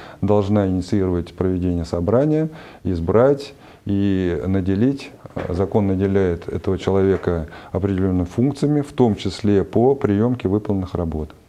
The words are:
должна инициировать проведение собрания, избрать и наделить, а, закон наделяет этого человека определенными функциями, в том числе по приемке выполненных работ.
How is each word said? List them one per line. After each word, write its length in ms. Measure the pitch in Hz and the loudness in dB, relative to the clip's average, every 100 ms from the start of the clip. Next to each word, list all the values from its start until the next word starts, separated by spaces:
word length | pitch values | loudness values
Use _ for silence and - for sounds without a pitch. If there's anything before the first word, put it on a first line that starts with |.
| - - | -16 -4
должна 460 | 101 104 98 104 95 | 2 2 4 2 2
инициировать 680 | 92 87 104 92 87 82 | 0 -2 0 0 -2 -4
проведение 520 | - 92 92 90 87 82 | -2 -2 0 0 -2 -2
собрания, 640 | 87 87 117 151 156 156 - - - | -4 2 2 2 0 -2 -8 -20 -10
избрать 680 | 92 87 82 104 135 139 - - - - - | -4 -2 2 4 4 2 -4 -18 -20 -12 -4
и 560 | 101 101 95 90 78 92 | 0 2 2 0 -2 0
наделить, 680 | 95 90 95 127 139 - - - - | 0 0 2 2 -2 -8 -18 -12 -8
а, 180 | - | -4
закон 340 | 87 95 110 98 | -2 0 0 2
наделяет 600 | 92 98 98 92 85 - | 2 2 2 2 -2 -6
этого 300 | 90 - 90 | -6 -2 -2
человека 680 | - 98 95 90 - 85 78 - - | 0 2 2 2 0 -2 -4 -12 -8
определенными 520 | 95 98 92 95 90 87 | -4 -2 0 0 0 -2
функциями, 560 | - 135 143 147 147 | 0 -2 0 0 0
в 120 | 143 | -2
том 220 | - 120 101 | 2 2 2
числе 480 | 98 - 104 98 | -4 -2 2 2
по 300 | - 107 127 | 2 2 4
приемке 540 | 139 104 101 117 123 92 | 2 2 2 0 0 -2
выполненных 480 | 107 107 98 90 87 | -2 -2 -4 -4 -4
работ. 340 | 82 78 76 - | -4 -4 -8 -14